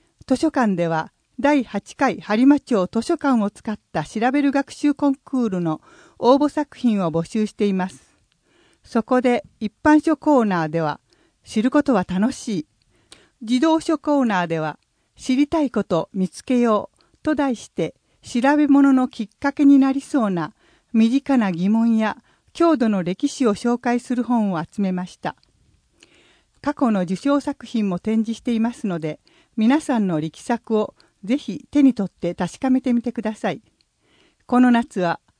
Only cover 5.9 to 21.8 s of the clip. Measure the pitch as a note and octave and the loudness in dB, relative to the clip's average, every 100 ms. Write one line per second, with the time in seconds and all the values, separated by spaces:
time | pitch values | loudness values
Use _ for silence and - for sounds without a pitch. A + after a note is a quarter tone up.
5.9 | - - - A3+ C4+ D4 - D4 - A#3+ | -20 -20 -2 2 4 2 -2 -8 -4 -2
6.9 | G#3 F3 D#3+ E3 A3 G#3+ - G#3 F#3+ F#3 | 0 0 -2 -4 -4 -4 -2 -2 0 -4
7.9 | - _ _ _ _ _ _ _ _ - | -8 _ _ _ _ _ _ _ _ -6
8.9 | A#3+ - B3+ B3 A#3+ - _ G#3+ - D4+ | -4 0 0 2 -2 -4 _ -10 -2 4
9.9 | D4+ E4 D#4 - C#4+ A3 F3+ D#3 E3 D#3 | 4 4 0 2 2 2 0 -2 -2 -4
10.9 | C#3+ _ _ _ _ - - A#3 D4 D4 | -6 _ _ _ _ -8 -2 0 2 2
11.9 | A3 F3+ F#3 A3 - - G3 - _ _ | 0 0 -2 -2 -4 -6 -6 -8 _ _
12.9 | _ _ - _ _ G#3+ B3 D#4 D#4+ - | _ _ -20 _ _ -4 0 2 2 0
13.9 | D#4 - C#4+ B3 F#3+ F3 E3 D#3 - _ | -4 0 0 2 0 -2 -2 -4 -8 _
14.9 | _ _ _ - B3+ D4 E4 C#4+ - G3+ | _ _ _ -2 0 0 0 0 -2 -2
15.9 | E3+ - G3 F#3 - - B3 A#3+ G#3+ - | -2 -2 -4 -6 -6 -2 0 2 0 -2
16.9 | _ _ _ - D4+ C#4 A#3 - - E3+ | _ _ _ -4 -2 -2 -4 -8 -8 -8
17.9 | - _ _ - A#3+ C4 D4 D4 C#4 C#4 | -8 _ _ -8 -2 2 4 4 6 6
18.9 | C4 B3+ - G#3+ _ C#4 C#4+ C#4+ C#4 C4+ | 4 0 -4 -12 _ -4 2 6 6 4
19.9 | C4+ - D4 G#3+ F3+ D#3 - _ _ _ | 0 -2 -2 0 -2 -6 -10 _ _ _
20.9 | A3+ A3+ C4+ - C4+ G#3 E3+ F#3+ A3 | 2 2 2 0 0 0 0 0 2